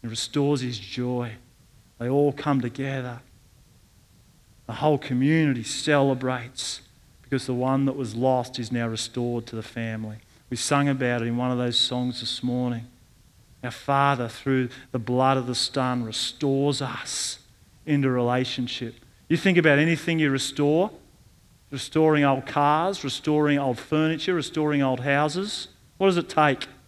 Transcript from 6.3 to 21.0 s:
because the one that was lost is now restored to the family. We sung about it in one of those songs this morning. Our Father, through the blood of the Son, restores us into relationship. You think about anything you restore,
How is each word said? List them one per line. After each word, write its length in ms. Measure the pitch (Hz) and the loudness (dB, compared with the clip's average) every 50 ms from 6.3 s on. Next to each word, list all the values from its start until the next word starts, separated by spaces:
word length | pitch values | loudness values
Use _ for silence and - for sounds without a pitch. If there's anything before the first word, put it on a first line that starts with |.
| 127 123 120 120 - - - - - - - _ _ _ _ _ _ _ - | -4 -4 -8 -12 -12 -10 -10 -10 -10 -12 -14 _ _ _ _ _ _ _ -10
because 220 | - 135 131 - | -4 -4 -4 -2
the 80 | - 127 | -2 -4
one 300 | 123 123 131 135 135 139 | -2 0 0 2 2 2
that 120 | 135 135 139 | 0 0 -2
was 180 | 135 113 107 | -6 -6 -4
lost 420 | 117 123 131 131 127 120 120 - - | 0 2 2 2 2 0 -4 -8 -10
is 140 | 120 110 | -6 -4
now 160 | 123 120 117 113 | -2 -2 -2 -2
restored 580 | 113 110 - - - 127 120 120 120 120 113 - | -4 -6 -8 -6 -4 -4 -4 -2 -4 -4 -6 -8
to 100 | - 113 | -10 -10
the 60 | 110 | -10
family. 560 | - - 120 117 113 110 110 110 107 107 110 - _ - - _ _ | -8 -8 -6 -6 -6 -6 -6 -8 -10 -12 -14 -18 _ -20 -20 _ _
We 60 | 131 | -6
sung 320 | 120 - - 147 139 143 143 | -6 0 2 2 4 4 2
about 340 | 139 131 131 123 120 120 | 2 0 0 0 0 0
it 60 | 113 117 | 0 -2
in 80 | 117 | -2
one 160 | 120 123 127 | -2 0 0
of 60 | 127 123 | 0 0
those 200 | 123 123 120 - | -2 0 0 0
songs 440 | - - 127 123 127 123 123 - | 0 0 0 -2 -2 -2 -4 -4
this 200 | - - - - | -6 -8 -8 -4
morning. 460 | - 123 123 127 127 123 120 117 113 - - _ - _ _ _ _ _ _ _ _ _ - _ - | -4 -2 -2 -2 -2 -2 -4 -4 -8 -12 -18 _ -20 _ _ _ _ _ _ _ _ _ -20 _ -12
Our 60 | 123 | -10
Father, 580 | 117 - - - 139 139 139 139 139 120 123 117 | -10 -10 -2 0 2 4 4 4 2 2 -2 -6
through 400 | - - - 135 135 131 127 120 - - - - - | -6 -8 -2 0 2 2 0 -2 -4 -12 -20 -6 -6
the 60 | 127 | -6
blood 360 | 113 104 123 127 131 135 135 | -4 -2 0 2 4 4 4
of 100 | 131 123 | 2 0
the 100 | 120 123 | -2 -4
Son, 500 | - - - - 139 127 127 127 123 120 | -4 -4 -2 -2 -2 -2 0 -2 -2 -4
restores 760 | 110 107 - - - - - - 139 135 135 139 147 143 - | -6 -6 -6 -6 -6 -6 -4 -2 0 0 2 2 0 0 -2
us 580 | 139 123 - 113 - - - - - - - - - _ _ _ _ _ _ - - | -4 -6 -8 -10 -10 -8 -8 -6 -6 -6 -8 -10 -16 _ _ _ _ _ _ -18 -4
into 240 | - 151 143 139 135 | 0 0 2 2 2
relationship. 840 | 127 123 120 120 123 127 131 127 - - 123 120 - - 127 113 - - - - _ _ _ _ | 2 2 2 2 2 2 0 -2 -4 -6 -6 -6 -6 -8 -10 -10 -12 -16 -20 -20 _ _ _ _
You 80 | 165 | -2
think 220 | 165 - 190 180 175 | 2 2 4 4 6
about 200 | 160 156 143 143 | 6 6 6 6
anything 420 | 151 165 170 151 - - 165 160 | 6 4 2 0 0 0 2 2
you 120 | 156 143 | 2 2
restore, 600 | 135 135 - - - - 147 143 151 165 185 214 - - | 2 0 -2 -4 -2 0 2 2 4 2 2 0 -2 -12